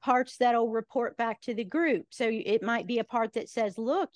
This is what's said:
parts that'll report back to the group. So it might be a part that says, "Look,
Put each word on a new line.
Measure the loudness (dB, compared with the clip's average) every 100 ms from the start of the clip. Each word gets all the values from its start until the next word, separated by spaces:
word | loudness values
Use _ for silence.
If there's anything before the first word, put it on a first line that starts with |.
parts | 2 2 0 2
that'll | 4 4 2
report | -2 -2 -2 -2 -2
back | -4 -4
to | -6
the | -6
group. | -2 0 2 2 -2
So | -2 -2
it | 0 0 0
might | 0 -2 -2
be | -4
a |
part | -2 -2 -2
that | -4 -6
says, | -4 -4 -2
"Look, | -2 -2 -2